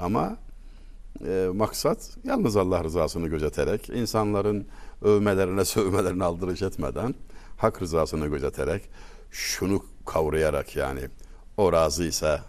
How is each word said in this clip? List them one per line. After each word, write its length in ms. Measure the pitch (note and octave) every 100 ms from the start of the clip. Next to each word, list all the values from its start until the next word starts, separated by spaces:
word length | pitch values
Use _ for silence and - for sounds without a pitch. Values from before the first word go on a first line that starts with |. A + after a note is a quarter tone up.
ama, 360 | F2+ A#2+ F#3 A#3 - - - - - - - - D#2+
e, 200 | F#2+ F#2
maksat 560 | F#2+ G#2+ - D3+ - - -
yalnız 340 | B3+ C4 C#3+ G#2
Allah 260 | F#2 F2+
rızasını 440 | D#2+ E2+ D#2+ E2+ E2
gözeterek, 600 | D#2 D2+ D2+ C#2+ G#2 -
insanların 800 | B2 A2+ A2+ G#2 G2+ G#2 G#2 F#2+ - - -
övmelerine, 640 | G#2 G#2 G#2 F#2+ F#2 G2 F2+
<laughs> 0 |
sövmelerine 580 | A2 G2 G2 F#2 F#2
aldırış 380 | F2+ E2+ F#2 F2
etmeden, 540 | F#2+ - C#2+ B1 A#2 C#3+ - - - -
hak 240 | A2+ -
rızasını 460 | F2 E2 D2+ D#2+ D2+
gözeterek, 560 | D2 C#2 - C#2 F#2+ - - - - -
şunu 540 | - - - F#2 F#2+ - - -
kavrayarak 680 | E2 D#2 D#2 D#2 C#2+ - D2
yani, 260 | C2+ C2+ C2+ - - - - -
o 160 | F#2+
razıysa 680 | E2 D#2 D#2+ E2 - D#2 D2